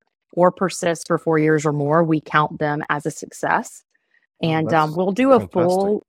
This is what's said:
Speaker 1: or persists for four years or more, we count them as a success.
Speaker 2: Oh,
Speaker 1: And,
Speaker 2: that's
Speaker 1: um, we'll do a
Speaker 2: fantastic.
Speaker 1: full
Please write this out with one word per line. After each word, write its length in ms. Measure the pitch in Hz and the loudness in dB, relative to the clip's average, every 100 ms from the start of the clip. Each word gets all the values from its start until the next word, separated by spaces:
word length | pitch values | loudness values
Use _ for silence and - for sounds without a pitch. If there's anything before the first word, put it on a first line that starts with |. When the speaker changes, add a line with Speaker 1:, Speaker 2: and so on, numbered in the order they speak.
| _ _ _ | _ _ _
Speaker 1:
or 180 | - 180 | 2 2
persists 540 | - 185 - 175 160 - | 2 -4 -2 -4 -4 -2
for 120 | 165 | -2
four 200 | - 160 | 0 2
years 260 | 151 156 151 | 2 2 0
or 60 | |
more, 300 | 147 143 160 | -2 0 2
we 180 | 165 156 | 2 0
count 380 | - 151 151 160 | 0 0 0 -2
them 240 | 151 147 - | -4 -4 -4
as 160 | 147 156 | -4 -4
a 40 | |
success. 760 | - - - 151 165 247 - _ _ _ _ _ _ | -8 -12 -6 -2 0 -2 -12 _ _ _ _ _ _
Speaker 2:
Oh, 60 | 165 | -2
Speaker 1:
And, 220 | 160 139 | -2 0
Speaker 2:
that's 40 | 160 156 | 0 0
Speaker 1:
um, 60 | 156 | -2
we'll 160 | 185 | -2
do 180 | 196 262 | 0 2
a 60 | 254 | 2
Speaker 2:
fantastic. 120 | 98 | 2
Speaker 1:
full 500 | 180 170 185 196 214 | 0 0 0 0 -4